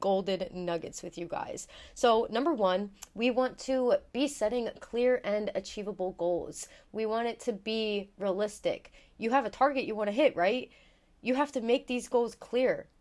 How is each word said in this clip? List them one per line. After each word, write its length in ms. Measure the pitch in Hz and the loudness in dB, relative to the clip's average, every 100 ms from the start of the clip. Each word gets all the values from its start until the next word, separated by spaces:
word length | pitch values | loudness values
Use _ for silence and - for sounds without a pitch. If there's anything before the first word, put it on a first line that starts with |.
golden 480 | 196 190 190 185 185 | 2 2 2 -2 -4
nuggets 500 | 180 175 170 - - | -6 -4 -4 -4 -10
with 160 | 175 - | -12 -10
you 80 | 170 | -6
guys. 420 | - - - - - - | -6 -6 -8 -12 -18 -20
So, 320 | - 240 226 - | 0 4 4 2
number 220 | 220 294 | 0 0
one, 380 | 277 190 185 208 - - | 2 4 2 -2 -10 -14
we 160 | - 240 | -2 0
want 280 | 240 254 - | 2 0 -2
to 380 | - 262 247 - - | -2 0 4 2 2
be 140 | 233 294 | -2 -2
setting 440 | - 214 247 226 - | 0 -2 0 -4 -6
clear 400 | - 233 247 247 | -6 0 2 2
and 280 | 214 208 214 | 0 -2 -2
achievable 580 | 196 196 - 202 185 185 | -4 -6 -6 -8 -4 -4
goals. 540 | - 175 170 - 156 - - - | -2 0 0 -2 -10 -14 -18 -12
We 140 | - 220 | -4 -2
want 220 | 226 233 | 0 -2
it 120 | 226 | -2
to 120 | - | -4
be 580 | 202 220 220 220 202 202 - | -4 -4 -2 0 -2 -4 -4
realistic. 720 | 196 185 208 - 170 - - - - - | -2 0 -2 -2 -4 -4 -6 -20 -20 -6
You 120 | 220 | 0
have 140 | 269 | 2
a 60 | 214 | 2
target 340 | - 262 262 | 2 2 2
you 100 | 214 | -2
wanna 180 | 214 208 | -2 0
hit, 220 | 208 302 | 4 4
right? 360 | - 180 247 - - _ _ _ _ | 4 2 2 -4 -14 _ _ _ _
You 140 | - | -2
have 180 | 254 285 | 0 0
to 80 | 262 | 0
make 260 | 226 262 - | 2 0 0
these 220 | 247 233 | -4 0
goals 260 | 240 233 | 0 0
clear, 540 | - - 240 254 156 - _ | -4 -4 2 2 2 -4 _